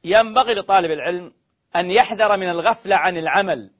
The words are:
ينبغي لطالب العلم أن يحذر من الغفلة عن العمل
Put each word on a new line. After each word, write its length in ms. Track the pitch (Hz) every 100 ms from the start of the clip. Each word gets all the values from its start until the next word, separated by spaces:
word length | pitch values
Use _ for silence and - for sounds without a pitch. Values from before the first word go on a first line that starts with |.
ينبغي 500 | 170 208 226 226 240
لطالب 360 | 208 190 196 170
العلم 420 | 151 139 180 175 _ _ _ _ 170
أن 140 | 180
يحذر 460 | 202 - 208 214 202
من 140 | 185
الغفلة 460 | 170 190 226 196 190
عن 200 | 175 175
العمل 540 | 160 190 196 139 98